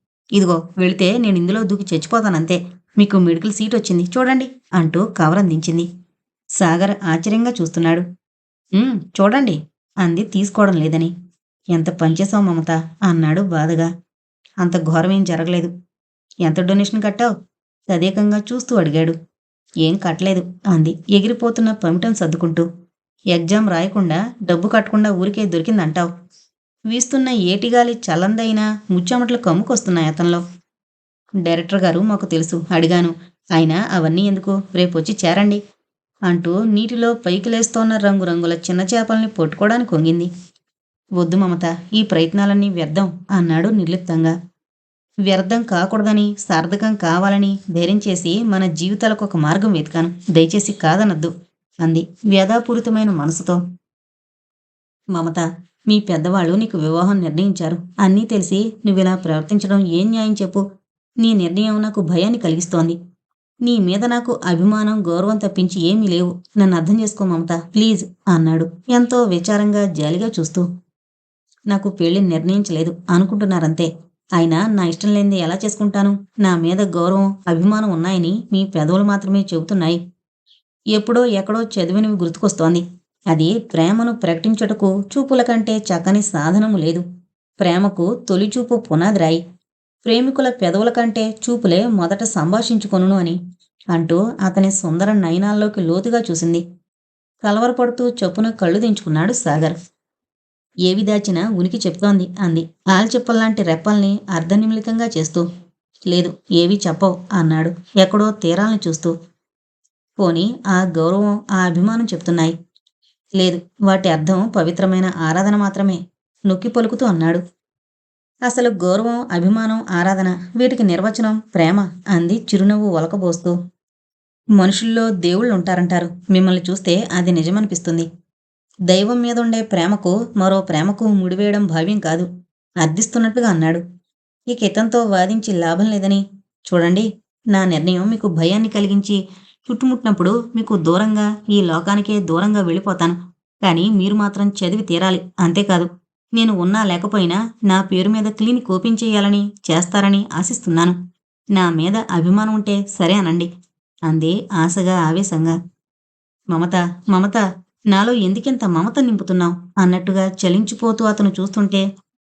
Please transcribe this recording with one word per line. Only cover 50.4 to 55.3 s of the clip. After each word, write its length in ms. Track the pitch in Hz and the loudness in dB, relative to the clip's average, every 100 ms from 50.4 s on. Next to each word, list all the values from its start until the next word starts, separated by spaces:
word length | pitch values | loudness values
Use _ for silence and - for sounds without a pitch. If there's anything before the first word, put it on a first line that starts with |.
| 165 - - | 4 2 -4
కాదనద్దు" 600 | 202 160 185 214 160 170 175 - _ _ - | -2 0 2 0 0 -4 -6 -16 _ _ -4
అంది 280 | 165 160 170 - 214 | 0 0 -2 -4 2
వ్యధాపూరితమైన 840 | 196 190 233 240 233 233 214 214 | 2 2 0 0 -2 0 0 0
మనసుతో. 460 | 175 147 165 - 175 175 - _ _ _ _ _ _ _ _ _ _ _ _ - | 0 -2 -2 -2 -2 -2 -10 _ _ _ _ _ _ _ _ _ _ _ _ -6
"మమత, 300 | 175 165 | -4 -2